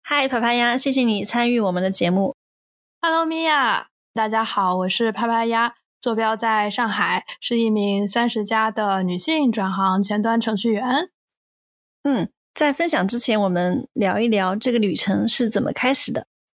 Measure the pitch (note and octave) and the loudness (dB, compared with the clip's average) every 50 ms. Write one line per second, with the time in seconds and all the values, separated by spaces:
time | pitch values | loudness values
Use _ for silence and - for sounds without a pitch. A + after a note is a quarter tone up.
0 | - - D4 D4 C4+ C4+ C4+ A#3 A#3 A#3 A#3+ A#3+ A#3+ A#3+ A#3+ C4 - C#4+ C4 C4+ | -6 -2 0 0 0 0 0 0 0 2 2 2 2 2 0 0 0 0 0 2
1 | B3 A#3 G#3+ G3+ G3+ - - A#3+ A#3+ A#3+ B3 A#3 G#3+ F#3+ F3+ F3+ F#3 F#3+ F#3+ - | 2 2 0 0 -2 -2 -2 0 0 2 2 2 0 0 0 0 0 0 0 0
2 | F#3+ F3 F3+ F#3+ G3 - - - _ _ _ _ _ _ _ _ _ _ _ _ | 0 2 2 2 0 0 -4 -8 _ _ _ _ _ _ _ _ _ _ _ _
3 | - E4 D#4+ E4 E4 D#4+ D#4+ D#4+ E4 D#4+ D4+ C#4+ C4 A3+ F#3+ - - - _ _ | -2 0 0 0 0 -2 -2 -2 0 2 2 2 2 2 0 -2 -4 -8 _ _
4 | _ _ _ A3+ A3 G#3+ A3 A3 A3+ A3 - G#3+ F#3+ F3+ F3+ F#3 F#3 F#3 - - | _ _ _ -4 -2 0 0 -2 -2 -2 -2 0 0 0 0 0 -2 -2 -2 0
5 | A#3 A3+ A3 A3 A#3 A#3 A3+ A3+ A#3 A#3 A3+ A3+ A#3 A#3+ - _ _ _ _ _ | -2 -2 -2 -2 -2 0 0 0 0 0 0 0 0 -2 -4 _ _ _ _ _
6 | - B3 A3+ A3 A3+ A3 A3 G#3 A3+ A3+ A3 G#3+ G#3 G#3 G3 - A#3+ A3 G3 G3+ | -4 -2 0 0 0 0 0 0 0 0 0 0 0 0 0 -2 -2 0 0 -2
7 | F3+ F3 F3+ F#3+ - - - - - - A#3+ A#3 A#3 A3 G#3+ G#3+ G3+ G3+ G3 G3 | -2 -2 -2 -4 -4 -8 -14 -12 -6 -2 0 0 2 2 2 2 0 0 0 0
8 | G#3 G3 - A#3 A#3+ A#3+ - A3 G#3 G3+ A3+ A3 A3 A3 A3 A3+ G#3+ G3+ G3 F#3+ | -2 0 0 0 0 0 0 -2 -2 -2 0 0 0 -2 -2 -2 -2 0 0 0
9 | F#3 F3+ F3+ F3+ - - D#4+ D#4 D4 B3 G#3+ A3+ F#3+ F#3+ F#3+ F#3+ F#3+ F#3+ F#3 G3 | 0 -2 -2 -2 -2 0 0 2 2 2 0 0 -2 -2 -2 0 0 2 2 2
10 | G3+ - G#3 G#3 G#3 A3+ A3+ A#3 A3+ A#3 A3 F#3+ - A#3 A3 G3+ B3+ B3 B3+ C#4+ | 0 0 -2 0 0 0 0 0 0 0 -2 0 0 0 0 0 0 0 0 0
11 | F4+ - _ _ _ _ _ _ _ _ _ _ _ _ _ _ _ _ _ _ | -2 -4 _ _ _ _ _ _ _ _ _ _ _ _ _ _ _ _ _ _
12 | - C#4+ C#4 G#3+ F3 - - _ _ _ _ - D#4 D4 C#4 - E4 E4+ D4+ G#3+ | -2 0 0 0 -2 -4 -8 _ _ _ _ 0 0 0 2 0 0 0 0 0
13 | F#3 F#3+ A#3 A#3+ - - A3 G#3+ G3+ F#3+ F3+ F3 F3+ F3+ F#3 - - - _ - | 0 0 0 0 0 0 2 2 2 2 2 0 0 0 0 -2 -4 -6 _ -2
14 | G3+ F#3 F3+ G3+ A#3 A#3+ A3 G3+ F#3 F#3 F#3+ G#3+ - B3+ A#3 A#3 G#3+ G3 F3+ - | 0 0 0 0 2 2 2 2 2 0 -2 0 0 0 2 2 2 2 0 0
15 | - G3+ F#3+ G3 G#3 A#3 - - B3 G#3+ - G3+ - - - - - B3+ C#4 - | 0 0 0 0 2 0 2 0 0 0 0 0 -2 -2 -4 -2 0 0 0 0
16 | - - - - - - _ _ _ _ _ | 0 -2 -4 -6 -8 -10 _ _ _ _ _